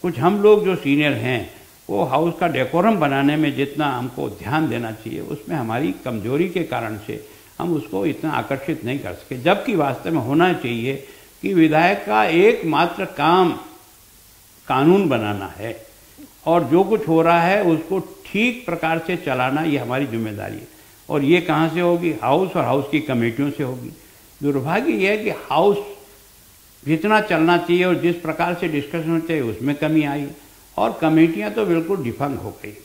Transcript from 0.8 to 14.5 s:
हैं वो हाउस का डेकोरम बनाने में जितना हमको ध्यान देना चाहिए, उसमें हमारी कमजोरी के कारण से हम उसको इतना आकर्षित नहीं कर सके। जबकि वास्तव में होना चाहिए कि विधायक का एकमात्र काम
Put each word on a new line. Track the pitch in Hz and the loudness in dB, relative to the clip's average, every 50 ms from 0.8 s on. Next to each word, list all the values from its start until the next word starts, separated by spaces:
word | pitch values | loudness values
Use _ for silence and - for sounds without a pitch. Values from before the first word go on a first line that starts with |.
| - 143 143 147 151 147 127 | 2 2 2 4 4 2 0
हैं | 113 117 127 127 113 95 - - - - - - - _ - | 0 -2 -2 -2 -2 -4 -8 -14 -20 -20 -20 -20 -20 _ -4
वो | 95 101 175 | -2 -2 0
हाउस | 127 127 147 165 170 160 - | 2 2 2 2 0 0 0
का | 185 | -2
डेकोरम | 165 135 127 127 123 - 170 180 226 220 | 0 0 0 -2 0 0 2 2 2 2
बनाने | 185 151 139 139 139 139 143 151 | 2 0 0 2 2 2 2 2
में | 151 156 147 131 | 2 0 0 0
जितना | 127 139 139 143 151 151 143 127 | -2 -4 -4 -2 -4 -2 -2 -2
हमको | 120 123 131 - - 71 - | -4 -6 -6 -6 -6 -6 -6
ध्यान | - - - - 143 160 160 135 | -8 -10 -6 -2 -2 0 0 0
देना | 113 117 117 113 | -2 -4 -6 -8
चाहिए, | 110 - - 113 - - | -10 -10 -10 -10 -10 -8
उसमें | - - - - - - 170 | -8 -8 -10 -10 -8 -6 -6
हमारी | 147 120 110 113 123 151 185 - - - | -4 -4 -2 -2 -2 -2 -4 -4 -6 -8
कमजोरी | 131 117 107 95 117 131 151 185 190 | -8 -8 -6 -4 -4 -2 -2 -2 -2
के | 175 185 160 | -2 -4 -4
कारण | - - 120 113 107 110 104 - | -4 -4 -6 -6 -6 -8 -10 -10
से | - 113 110 - - - - - - - - | -10 -12 -12 -12 -18 -20 -20 -20 -20 -12 -8
हम | 170 175 165 | -4 -4 -4
उसको | 143 - - 180 190 202 | -4 -4 -6 -6 -4 -2
इतना | 160 - - - 156 | -2 -4 -4 -6 -4
आकर्षित | 143 123 113 - 139 135 - - 156 - - | -4 -4 -4 -4 -6 -6 -4 -6 -8 -6 -6
नहीं | 117 135 143 | -6 -6 -6
कर | - 95 95 | -6 -10 -12
सके। | - - - 135 | -12 -12 -12 -12
जबकि | 127 120 165 202 202 - - 214 | -2 0 0 0 0 0 -2 0
वास्तव | 165 147 135 127 - - 180 | 0 0 -2 -2 -4 -4 -2
में | 165 147 | -2 -2
होना | 110 123 139 160 180 185 175 | 0 0 2 4 4 4 2
चाहिए | - - 120 120 113 113 135 135 139 - - - - - - - - | 0 -2 -4 -4 -4 -4 -4 -6 -8 -12 -18 -20 -20 -20 -20 -16 -8
कि | - 190 196 | -4 0 4
विधायक | 170 160 156 151 156 170 180 202 202 - | 4 4 6 4 4 4 2 2 0 -2
का | 208 214 214 214 | 0 2 2 2
एकमात्र | 185 165 170 190 226 240 - 175 165 147 147 170 170 - - 190 | 4 4 6 6 4 4 2 -2 -2 2 2 0 0 -2 -6 -8
काम | 180 - 147 143 160 175 185 185 165 - - - - - - - - - _ - - - - - - _ - _ - | -8 -4 0 2 4 4 4 4 2 0 -4 -10 -18 -20 -20 -20 -20 -20 _ -20 -20 -20 -20 -20 -20 _ -20 _ -20